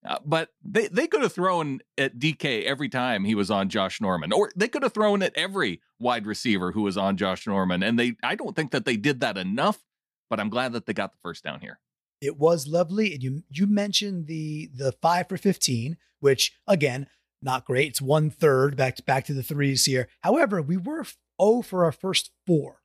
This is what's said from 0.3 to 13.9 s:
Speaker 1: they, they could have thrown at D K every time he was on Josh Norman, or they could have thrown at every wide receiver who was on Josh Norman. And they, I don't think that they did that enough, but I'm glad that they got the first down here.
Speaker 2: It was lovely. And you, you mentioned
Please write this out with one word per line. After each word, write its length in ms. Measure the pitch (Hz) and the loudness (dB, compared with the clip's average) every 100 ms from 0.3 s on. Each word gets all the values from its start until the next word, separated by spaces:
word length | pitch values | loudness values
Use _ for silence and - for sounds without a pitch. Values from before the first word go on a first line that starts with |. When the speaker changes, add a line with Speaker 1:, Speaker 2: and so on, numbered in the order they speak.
| 160 165 _ | -2 -2 _
Speaker 1:
they, 260 | - 208 214 | -4 -2 0
they 180 | 180 320 | 0 0
could 160 | - | 0
have 100 | 240 | 0
thrown 460 | - 180 175 156 131 _ - | 0 0 0 -2 -6 _ -2
at 220 | 135 120 | -2 0
D 160 | 151 | -2
K 300 | 156 147 117 | -2 -2 -2
every 240 | 104 135 135 | -2 -4 -4
time 360 | 131 127 110 | -2 -2 0
he 100 | 98 | 0
was 160 | 107 98 | 0 2
on 180 | 104 98 | 2 0
Josh 320 | 107 95 - | 0 -2 -2
Norman, 320 | 113 90 78 | -2 -2 0
or 200 | 151 202 | 0 0
they 140 | 180 214 | 0 -2
could 140 | 294 | 0
have 100 | 269 | -2
thrown 300 | - 214 202 | 0 2 2
at 100 | 190 - | 0 -2
every 440 | 175 196 131 85 _ _ | -4 -2 -4 -4 _ _
wide 280 | 120 120 104 | -2 -2 -2
receiver 460 | 104 123 101 90 | -4 0 2 0
who 100 | 101 | 0
was 140 | 104 95 | -2 0
on 200 | 98 98 | 0 2
Josh 300 | 101 92 - | 0 -2 -2
Norman. 380 | 98 92 90 | 0 0 0
And 120 | 98 117 | 2 2
they, 200 | 120 117 | 0 -2
I 100 | 123 | -6
don't 220 | 208 254 131 | -4 -6 -4
think 160 | 160 | -4
that 120 | 143 | -2
they 120 | 113 117 | -2 0
did 240 | 117 135 | 0 0
that 180 | 127 95 | -2 -2
enough, 460 | 92 110 175 208 _ _ _ _ _ | -4 0 0 -2 _ _ _ _ _
but 120 | 110 | -4
I'm 100 | 104 | -2
glad 220 | 113 127 | -2 -2
that 140 | 117 - | -4 -6
they 60 | |
got 200 | 104 98 | -4 -4
the 60 | _ | _
first 220 | 87 85 | -12 -10
down 160 | 78 71 | -10 -12
here. 180 | - - _ _ _ _ | -14 -18 _ _ _ _
Speaker 2:
It 160 | 139 143 | -8 2
was 300 | 156 170 139 | 2 2 0
lovely. 480 | 165 170 196 214 | 0 0 0 -2
And 80 | 147 | -2
you, 220 | 127 139 - | -6 -6 -10
you 200 | 139 202 | -2 2
mentioned 580 | 208 208 | 2 2